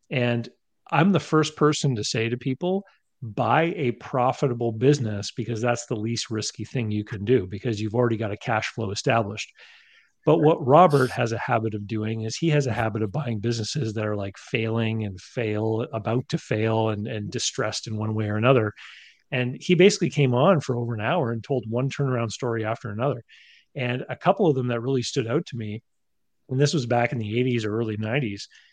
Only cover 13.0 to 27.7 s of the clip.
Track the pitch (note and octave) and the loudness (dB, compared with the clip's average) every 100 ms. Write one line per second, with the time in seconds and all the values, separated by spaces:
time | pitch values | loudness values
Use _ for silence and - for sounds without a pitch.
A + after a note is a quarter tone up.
13 | G#2 D3 B2 A2 A2+ A2+ G#2+ D#3 A2 G#2+ | -2 -4 -4 -2 -2 -2 -4 -4 -4 -2
14 | G#2+ G#2 G2 - - A#2 A2+ A2+ A2+ A2+ | -4 -4 -6 -10 -8 -4 -2 0 0 -2
15 | G#2+ F#2+ - - A2 G#2+ A2 A2 A#2+ A2+ | -4 -8 -10 -6 -2 -2 -2 -2 -4 -6
16 | G#2+ A#2+ - E3+ - A2+ A2 A2 A2 G#2 | -2 -2 -2 -6 -2 0 0 2 0 -2
17 | A2 A2 G#2 A2+ - - G#2+ - - G#2+ | -4 -6 -6 -6 -6 -4 -4 -6 -6 -6
18 | G#2+ A2 G#2+ G#2+ A#2+ C3 G#2+ - - - | -4 -2 -2 2 4 6 4 -4 -16 -20
19 | - _ - C3 B2 C3+ - F3 G3 G3+ | -20 _ -6 -4 -2 -4 2 8 8 6
20 | E3+ - C3+ B2 D#3+ E3 - A#2+ A#2+ A2+ | 0 2 2 4 4 4 2 -2 -2 -2
21 | A2 F3 A#2+ A#2 - C3+ G#2+ A#2 C3+ - | -2 0 0 -4 -4 -4 -2 -2 -2 0
22 | C#3 B2+ A#2 - B2+ A2+ G#2+ A#2 A2 G#2 | 0 0 -2 -4 -4 -2 -2 -4 -6 -4
23 | C3+ B2 - - - - _ - B2 B2+ | -2 -2 -8 -20 -20 -20 _ -6 -4 -4
24 | - B2+ F3 G3+ F3+ C3 B2 A#2+ B2 C3+ | -6 -2 2 4 4 2 0 -2 -2 -2
25 | A#2+ C#3+ A2+ C#3 - A#2 G#2+ G#2+ - _ | -2 -4 -2 -2 -4 -8 -8 -10 -12 _
26 | _ _ _ _ - C3 C#3+ E3 A#2+ A#2+ | _ _ _ _ -6 0 2 2 0 0
27 | A#2+ A#2+ G#2+ A2+ B2+ A#2+ G#2+ | 0 -2 -4 0 0 0 -2